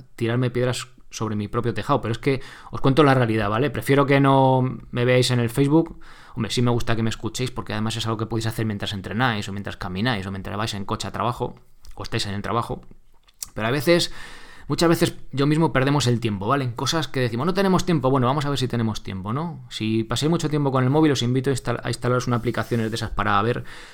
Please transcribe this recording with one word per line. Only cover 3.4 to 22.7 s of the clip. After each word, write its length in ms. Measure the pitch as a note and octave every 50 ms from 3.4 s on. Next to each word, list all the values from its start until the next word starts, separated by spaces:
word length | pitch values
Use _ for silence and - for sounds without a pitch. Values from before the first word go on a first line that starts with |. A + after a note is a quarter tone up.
| G#2 G2+
¿vale? 200 | G#2+ A2+ C#3+ D3
Prefiero 380 | - A2 - - C#3+ C#3+ C3+
que 120 | A#2 C#3 C#3
no 600 | C#3 C3+ C3+ C3+ C3+ C3 C3 C3 B2+ B2+ A#2+ - - -
me 160 | - A#2+ A#2+
veáis 240 | B2+ B2+ B2+ B2 B2+
en 100 | B2 A#2+
el 120 | A#2 A2+
Facebook. 500 | - C#3 C#3 C#3 D3+ E3 E3 - - - - - - - - - -
Hombre, 140 | B2+ A2 G2
sí 140 | - B2 B2
me 80 | B2
gusta 240 | A#2 A2+ - A#2+ A2+
que 80 | A2 A2+
me 80 | A2
escuchéis 400 | - - - G#2+ - - B2+ B2
porque 220 | - A#2 - - G#2+
además 220 | G#2 A2 A2+ G#2+
es 100 | A#2 A2
algo 100 | A2 A2+
que 80 | G#2 A2
podéis 220 | - A#2 A2 G#2+
hacer 180 | A2 - - A2
mientras 280 | A2 G#2 G2+ G#2 - G#2
entrenáis 540 | G2 F#2 G2 F#2 A2+ C3 B2 A2 G#2 -
o 40 | G2
mientras 260 | G2 G2+ G2 G2+ -
camináis 480 | - - F#2 F2+ F#2+ A2+ C3 A#2 F#2+ F#2
o 60 | G2
mientras 260 | G2 F#2+ F2+ G2 G2
vais 160 | G#2 A2+ A2+ G#2
en 120 | G2 G2
coche 220 | - A2 - -
a 40 | G#2
trabajo 420 | - F#2+ G#2 A#2+ B2 - B2 - - - - - - - - - -
o 80 | -
estáis 240 | G2+ - A#2+ A2+ -
en 80 | G2+ G2
el 80 | G2+
trabajo, 400 | G2+ F#2+ G#2+ A#2 - - - - - - - - - - - - _ - _ - - - -
pero 140 | G#2 G#2+
a 40 | A#2
veces... 400 | C3+ D3 C3 E3+ F3 E3+ - - - - - - - - - - - - -
Muchas 220 | - C#3+ - E3+ E3
veces 260 | E3 E3+ E3+ - - - - -
yo 140 | - C3 C#3
mismo 260 | D3 D3+ D#3+ E3 D3+
perdemos 360 | A#2+ C3 C3 C#3 D3 C#3+ B2
el 120 | A#2+ A#2+ A2+
tiempo, 280 | - G#2+ G2+ F#2 G2
¿vale? 180 | A2+ C#3 C#3+ C3
En 60 | B2
cosas 360 | A2+ - C#3 - E3 D#3+ D3
que 120 | - - C3+
decimos, 260 | B2+ A2+ A#2 A#2 D3+
"No 80 | F#3 F#3
tenemos 320 | G3 G3 F#3+ F#3 D#3+ -
tiempo", 240 | F3+ E3+ C#3+ B2+ C3
bueno, 160 | C#3 C3 A#2+
vamos 200 | B2 C#3 D3+ C#3
a 40 | C#3+
ver 80 | C#3
si 100 | C3+ B2+
tenemos 360 | A#2+ A#2+ A#2+ A2+ A2 G2+ - -
tiempo, 300 | G2+ F#2+ F#2+ F#2 G#2 A#2
¿no? 340 | C#3+ E3+ E3+ C#3+ C3 B2+ -
Si 340 | - - A2 A2 A2 A2+ A2
pasáis 280 | - A#2+ - C#3 D#3+
mucho 180 | E3+ D#3+ D#3 D3
tiempo 220 | D3 D3 C#3+ C3+
con 120 | B2 C3 B2+
el 60 | B2+
móvil, 220 | C#3+ D#3 D#3+ D3+
os 100 | C3 -
invito 300 | A#2+ B2 B2+ C3+ C3 C#3
a 20 | C3
instal-, 260 | B2 - - A#2+ B2 -
a 60 | B2
instalaros 360 | A#2 - - B2 B2+ B2 B2
una 120 | B2+ A#2+
aplicación 440 | A2+ A2 A#2+ A2+ A2+ G#2+ -